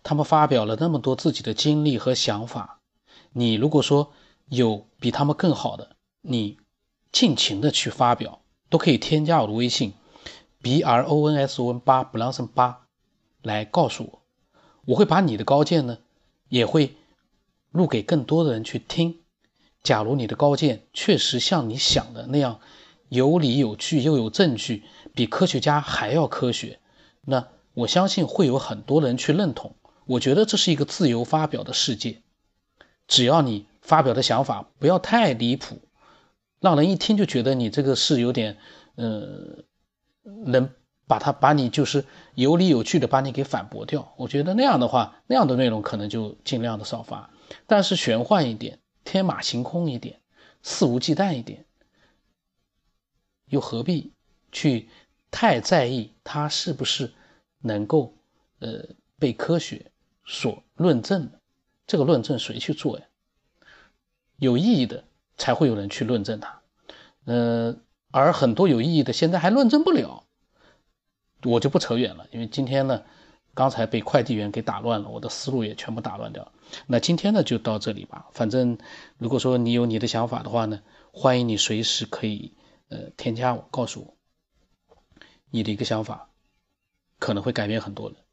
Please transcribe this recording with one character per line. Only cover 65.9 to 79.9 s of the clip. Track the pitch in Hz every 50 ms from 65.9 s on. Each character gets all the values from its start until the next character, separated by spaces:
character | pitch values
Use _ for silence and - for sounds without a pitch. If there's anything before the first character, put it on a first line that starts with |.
| - - 120
论 | 110 127 110 98
证 | 120 110 -
它。 | - - - - _ _ _ _ _ - - - - _ _ _ _
呃， | - 120 120 120 117 117 117 117 117 120 - _ _ _ _ _ _
而 | - 131 139 160
很 | 165 - 139 123 113
多 | - 190 185
有 | 135 113
意 | 117 160 170
义 | 156 131
的 | 127
现 | - - 170 160
在 | 180
还 | 175 151 185
论 | 220 277 277 226
证 | 294 294 330
不 | 381
了， | 339 254 113 71 62 58 _ _ _ _ _ _ _ _ _ _ _ _ _ _ _ _ _ _ _ _ _ _ _ _ -
我 | 127 117 117
就 | 117 139
不 | -
扯 | 180 - - 117
远 | 120 123 104 -
了， | - - _
因 | - 117
为 | 117
今 | 107 - - 135
天 | 123 139 135 135
呢， | 131 127 107 - - _ _ _ _ _ _ _ _ _
刚 | - 127 135
才 | - 117 113
被 | 110 - 113
快 | - - - 139 117
递 | - 117
员 | 107 104 104
给 | 101 120
打 | 107 - 98 101
乱 | 113 120 113 104
了， | 101 -
我 | 117 113
的 | 110
思 | 117 - - - 139
路 | 131 127 110
也 | 107 104
全 | - - - 113
部 | 110
打 | 104 - 95
乱 | 98 113 113
掉 | 104 98 -
了。 | - _ _ _ - - - -
那 | - 123 117
今 | - - 170
天 | 160 - 202 214
呢， | 202 139
就 | - 123
到 | 110 - 117 107 104
这 | - 113
里 | 104 98 90
吧。 | _ - - - -
反 | _ - 117 107
正 | 117 131 123 120 120 - - - - - - - _
如 | _ 120 113
果 | 135 120
说 | - 131 127
你 | 123 120 117 120
有 | 120 120
你 | 120